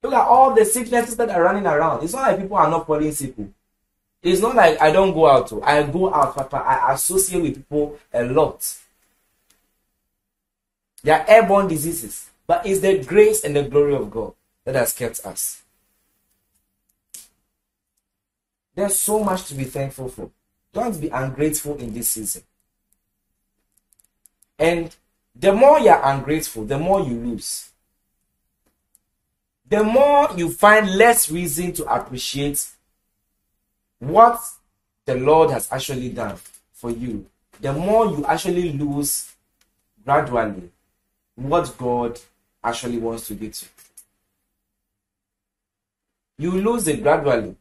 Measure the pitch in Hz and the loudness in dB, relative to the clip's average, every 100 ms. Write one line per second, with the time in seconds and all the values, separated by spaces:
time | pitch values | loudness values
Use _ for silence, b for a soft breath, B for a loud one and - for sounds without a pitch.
0 | 269 262 - 247 262 220 214 254 233 240 | 0 0 4 6 6 4 2 0 -2 -2
1 | 233 - 226 185 175 196 185 147 160 139 | -2 -4 -2 2 2 2 0 0 0 -2
2 | 160 262 262 185 190 202 151 160 156 151 | -6 -2 -2 -2 -2 0 2 0 -2 -2
3 | 151 147 135 - 101 _ _ _ _ _ | -2 -4 -10 -12 -14 _ _ _ _ _
4 | _ _ 170 185 226 247 170 151 156 180 | _ _ -2 0 2 4 4 6 4 4
5 | 190 160 160 131 - 104 - 147 143 165 | 2 4 4 4 2 -4 0 2 0 -2
6 | 190 147 135 139 131 135 135 131 131 139 | 0 0 -2 -4 -8 -6 -2 0 0 -2
7 | - 185 185 180 156 127 - 147 147 - | -2 -2 -2 -2 -4 -6 -6 -4 -4 -8
8 | _ 117 123 139 147 - - - _ _ | _ -6 -2 0 0 -4 -12 -12 _ _
9 | _ _ _ _ _ _ _ _ _ _ | _ _ _ _ _ _ _ _ _ _
10 | _ _ _ _ _ _ _ _ _ _ | _ _ _ _ _ _ _ _ _ _
11 | - 165 - 220 190 196 190 156 156 170 | 0 0 6 6 6 2 2 -4 -6 -8
12 | 104 - - _ - 175 196 190 190 190 | -12 -16 -20 _ -4 -2 0 0 2 0
13 | 135 190 214 214 147 143 135 139 143 135 | 2 6 6 4 -2 -2 0 2 2 0
14 | 104 110 107 _ _ _ - 131 117 - | -4 -8 -10 _ _ _ -6 -2 -2 -4
15 | 117 - 95 95 - - _ _ _ _ | -8 -8 -12 -10 -10 -10 _ _ _ _
16 | _ _ _ _ _ _ _ _ _ _ | _ _ _ _ _ _ _ _ _ _
17 | _ - - _ _ _ _ _ _ _ | _ -20 -20 _ _ _ _ _ _ _
18 | _ _ _ _ _ _ _ - 202 196 | _ _ _ _ _ _ _ -6 -4 -2
19 | - 214 202 185 - 139 131 143 135 - | -2 -2 -2 -4 -6 -10 -8 -6 -8 -10
20 | 127 - - _ _ _ _ 190 240 175 | -14 -14 -18 _ _ _ _ -6 -6 -6
21 | 156 127 131 127 151 147 143 143 120 113 | -6 -6 -6 -2 -2 -2 -8 -10 -10 -6
22 | 113 110 104 - _ _ _ _ _ _ | -6 -6 -8 -10 _ _ _ _ _ _
23 | _ _ _ _ _ _ _ _ _ _ | _ _ _ _ _ _ _ _ _ _
24 | _ _ _ _ _ - 160 170 165 _ | _ _ _ _ _ -2 0 0 -6 _
25 | _ _ _ - 190 202 277 302 220 165 | _ _ _ 0 0 6 6 8 6 6
26 | 135 139 131 156 - 113 107 139 175 196 | 4 -2 -2 -4 -4 -10 -6 -4 0 0
27 | 143 120 120 107 - - - _ _ _ | -2 -6 -6 -10 -10 -12 -14 _ _ _
28 | _ _ _ _ _ _ _ _ _ _ | _ _ _ _ _ _ _ _ _ _
29 | _ _ _ _ _ _ _ 202 214 240 | _ _ _ _ _ _ _ -2 2 4
30 | 285 285 - 175 165 - 208 214 202 190 | 4 4 2 -2 -6 4 6 6 4 4
31 | 233 233 - 165 170 143 175 - 143 120 | 4 4 -2 -4 -6 -4 -6 -6 -4 -4
32 | - 127 - 139 143 139 - _ _ _ | -4 -10 -8 -4 -4 -4 -10 _ _ _
33 | _ _ _ _ _ _ _ _ _ _ | _ _ _ _ _ _ _ _ _ _
34 | 127 185 233 233 - - _ _ _ _ | 0 6 6 6 -10 -18 _ _ _ _
35 | - 127 135 156 156 123 - 131 - 131 | -6 -2 4 6 4 2 -6 -8 -6 -8
36 | 123 110 107 90 - _ _ - 120 117 | -8 -8 -10 -12 -18 _ _ -12 -10 -8
37 | 123 104 - _ _ _ 135 143 185 220 | -8 -10 -14 _ _ _ -6 -4 0 2
38 | 214 147 143 165 180 175 175 139 147 143 | 2 -2 -2 -2 -2 -2 -2 -4 -4 -4
39 | 143 - - _ _ _ _ _ _ _ | -4 -6 -10 _ _ _ _ _ _ _
40 | 123 147 151 120 107 92 87 _ _ _ | 0 0 0 -2 -4 -6 -16 _ _ _
41 | _ _ _ - 135 170 175 - 123 120 | _ _ _ -12 -2 -2 -2 -8 -4 -2
42 | 117 117 _ _ _ _ 117 117 123 117 | -4 -8 _ _ _ _ -8 -6 -8 -6
43 | 113 113 - 104 107 - - _ _ - | -6 -8 -12 -12 -12 -14 -20 _ _ -20
44 | _ _ _ _ _ _ _ _ _ _ | _ _ _ _ _ _ _ _ _ _
45 | _ _ _ _ _ _ _ _ _ _ | _ _ _ _ _ _ _ _ _ _
46 | _ _ _ - 165 185 208 240 156 135 | _ _ _ -8 -4 -2 0 -2 -2 0
47 | 139 156 143 117 98 - | 2 2 2 -2 -4 -16